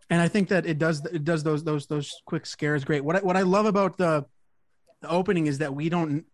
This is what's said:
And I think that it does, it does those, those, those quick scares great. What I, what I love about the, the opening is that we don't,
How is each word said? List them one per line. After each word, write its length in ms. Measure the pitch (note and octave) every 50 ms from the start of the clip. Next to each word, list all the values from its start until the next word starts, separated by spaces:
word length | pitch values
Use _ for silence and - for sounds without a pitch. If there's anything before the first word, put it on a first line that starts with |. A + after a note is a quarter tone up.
| _ -
And 100 | E3 E3+
I 80 | E3+ E3
think 220 | - G#3 F#3 -
that 160 | G3+ E3+ D#3+
it 120 | E3+ D#3 C#3+
does, 260 | D#3+ E3 D#3+ C#3+ D3+
it 180 | - F3 D#3 C#3+
does 200 | E3+ E3 D#3 D3
those, 200 | D#3+ D3+ D3 E3
those, 220 | D#3 D3+ D3 -
those 260 | - D3+ D3 C#3 - - - _
quick 180 | - F3 D#3 -
scares 400 | - - - D3+ D3 D3+ C#3+ C3+
great. 180 | - D#3 C#3+
What 140 | C#3 D3+ F3
I, 40 | G3
what 180 | G3+ F3+ F3+ F#3+
I 40 |
love 220 | G3 F3+ F#3+ G#3 G#3+
about 320 | A3 F#3 G3+ G3 F3 -
the, 300 | - F3+ E3 D#3 D3 C3+ - _ _ _ _ _ _ _ _ _ _ _ _ _ _
the 80 | D3 D3
opening 380 | E3 F3+ F3+ G#3 F#3+ E3+ D#3
is 120 | D3 C#3 C3+
that 160 | D#3 C#3 C3+
we 140 | C#3+ D#3 E3
don't, 360 | F3 F3 E3 D3+ C#3+ D#3+ - _